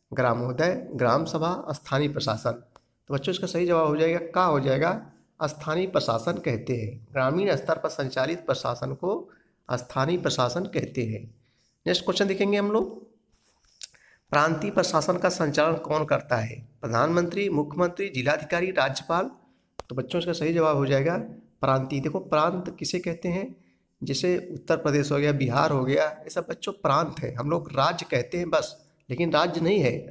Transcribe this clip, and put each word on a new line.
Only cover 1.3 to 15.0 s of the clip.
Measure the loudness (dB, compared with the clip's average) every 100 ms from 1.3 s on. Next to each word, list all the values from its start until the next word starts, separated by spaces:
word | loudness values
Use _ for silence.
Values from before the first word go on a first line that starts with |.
| -2 -2 -2 -6
स्थानीय | -10 -2 0 0
प्रशासन। | -2 -2 -2 -2 -4 -10 -20 _ _ -6
तो |
बच्चों | -4 -2
इसका | -4 -2
सही | 0 2
जवाब | 4 4
हो | 4
जाएगा, | 2 2
का | -2 2
हो | 2 4
जाएगा, | 2 2 2 -2 -6 -20 _ -6
स्थानीय | -6 -4 -4 -2 0
प्रशासन | 0 0 0 0
कहते | -2 -2 -2 -2 -4
हैं। | -4 -10 -6
ग्रामीण | -2 0 2 2 0
स्तर | 0 -2
पर | -2
संचालित | -4 -4 -2 -2 -2
प्रशासन | -2 -2 -2 -4 -6
को | -4 -2 -2 -6 _ _ _ -6
स्थानीय | -6 -4 -2 0 0
प्रशासन | 0 0 0 -2
कहते | -4 -4 -4 -4
हैं। | -4 -6 -10 -20 _ _ _ _ -2
नेक्स्ट | -2
क्वेश्चन | 0 0 2
देखेंगे | 2 2 2
हम | 2
लोग, | 0 -2 -6 -18 _ _ _ _ _ _ -20 -20 -20 _ _ -2
प्रांतीय | 2 2 2 -2
प्रशासन | 0 2 2